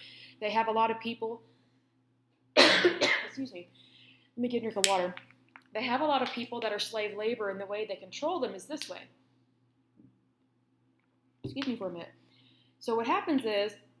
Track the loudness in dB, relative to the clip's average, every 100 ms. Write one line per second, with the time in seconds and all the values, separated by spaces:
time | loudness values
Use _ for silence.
0 | -20 -20 -20 -6 -2 0 2 2 2 0
1 | -6 -6 -6 -8 -14 _ _ _ _ _
2 | _ _ _ _ _ 8 8 8 4 4
3 | 2 0 -4 -8 -10 -10 -18 _ -20 -20
4 | -20 -20 _ -4 -2 -2 -2 4 6 6
5 | 2 -4 -16 -20 _ -20 -10 -6 -2 0
6 | 2 2 0 -4 -8 -6 -4 -4 -4 -4
7 | -4 -2 -2 -2 -4 -4 -6 -6 -6 -10
8 | -12 -6 -4 -2 -4 -8 -10 -10 -8 -12
9 | -16 _ _ _ _ _ _ _ _ _
10 | -20 _ _ _ _ _ _ _ _ _
11 | _ _ _ _ -12 -6 -6 -4 -6 -8
12 | -14 -18 _ _ _ _ _ _ -2 -2
13 | 0 0 2 0 0 0 -2 -4 -20 _